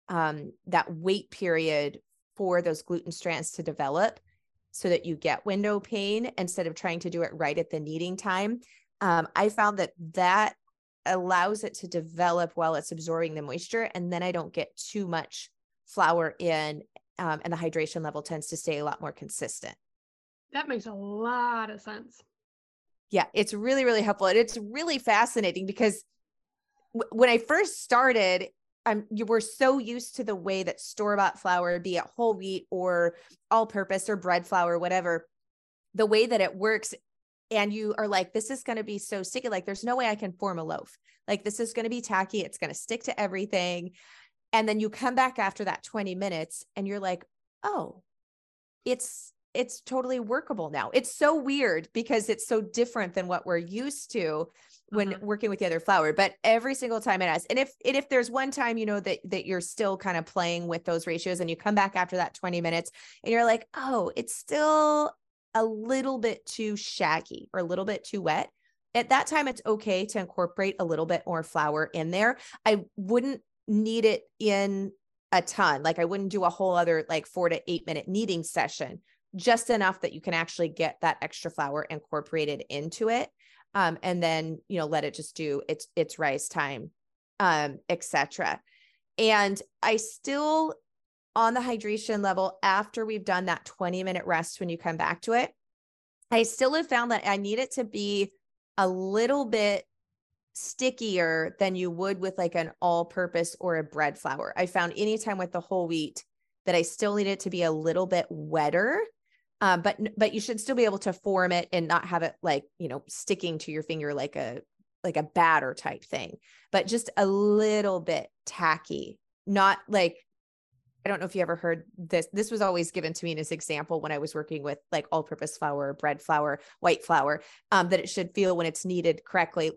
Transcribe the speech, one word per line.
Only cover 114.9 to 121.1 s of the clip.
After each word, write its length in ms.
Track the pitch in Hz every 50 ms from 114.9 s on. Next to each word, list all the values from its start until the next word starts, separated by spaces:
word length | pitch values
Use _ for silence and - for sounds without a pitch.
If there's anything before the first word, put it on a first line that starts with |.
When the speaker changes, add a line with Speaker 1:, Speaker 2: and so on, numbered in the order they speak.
| _ _ -
Speaker 1:
like 120 | 180 160
a 60 | 156 151
batter 500 | 151 - 175 170 165 160 151 135 127 -
type 300 | - - 143 131 - -
thing, 340 | - - 135 104 - - - _ _ _ _ _ _
but 160 | - 190 -
just 220 | 190 220 233 226 - -
a 100 | - 202
little 760 | 196 196 202 208 208 208 214 214 214 214 214 208 202 185 175
bit 280 | 160 - 160 147 - - _ _ _
tacky, 760 | - - - 175 160 156 156 - - - 71 - - - - _ _ _ _ _
not 320 | 196 202 196 190 196 196 - -
like, 300 | - 208 202 180 170 170 - _ _ _ _ _ _ _ _ _ _ _ _ _ _ _ _ -
I 40 |
don't 120 | 196